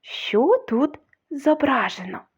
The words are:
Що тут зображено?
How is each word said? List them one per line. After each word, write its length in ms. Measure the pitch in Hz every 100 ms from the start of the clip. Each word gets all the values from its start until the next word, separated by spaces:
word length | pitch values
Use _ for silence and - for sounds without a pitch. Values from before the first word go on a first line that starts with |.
Що 640 | - - - 208 285 508 -
тут 300 | 226 294 - _ _ _
зображено? 880 | 285 294 302 294 240 214 - 185 185 -